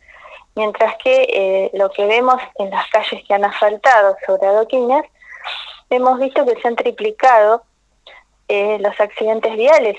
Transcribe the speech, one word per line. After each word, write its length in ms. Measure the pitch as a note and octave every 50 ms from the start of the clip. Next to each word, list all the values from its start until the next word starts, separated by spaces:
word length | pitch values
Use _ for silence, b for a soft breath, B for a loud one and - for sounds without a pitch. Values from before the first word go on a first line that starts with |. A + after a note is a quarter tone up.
| B B B B B B B B B B -
mientras 420 | G#3+ A3 G#3+ G3+ - A3+ G#3+ - -
que, 260 | - C4 C4 C4 B3+ -
eh, 420 | - G3 G3 F#3+ F#3+ F#3+ F#3+ G3 -
lo 160 | G3 G3 F#3+
que 160 | F#3+ - G3+
vemos 340 | G3+ A3 A#3+ B3+ B3+ B3+ B3+ - - _ -
en 100 | G3+ G3
las 180 | G3 G3 - -
calles 340 | - G#3+ G#3 - A3 G3+ -
que 80 | - G3+
han 100 | G3+ G3+
asfaltado 720 | G3+ G3+ - A3 G#3 G#3+ G#3+ - C#4 B3 G#3+ G3+ G3 F#3+ - -
sobre 220 | - F#3+ F#3+ F#3+
adoquines, 580 | G3 G3+ G#3+ A3+ A3 C4+ C4 A#3+ A#3+ C4 D4+ D#4 - B B B B B B B B B B B B B B B -
hemos 280 | B3+ B3 B3+ B3+ B3+ B3
visto 280 | C4+ C4 C4 D4+ C#4
que 140 | B3 A3+ A#3
se 80 | - A#3+
han 80 | A#3
triplicado, 840 | A3+ B3 A#3+ - - G#3 G#3+ G#3+ - - C4 A#3+ A3 G#3 G#3+ A3+ A#3 _ _ _ _ _ _ _ _ B B B B B B _ _ _
eh, 320 | - G#3 G3+ G3+ G#3 G#3+ G3+
los 200 | G3 G#3 G3+ -
accidentes 560 | G#3 G3+ - - A3 G#3+ A3 A3 A3 A3+ A3
viales, 400 | G#3+ A#3 C#4 D#4+ D4+ B3 G#3+ G3+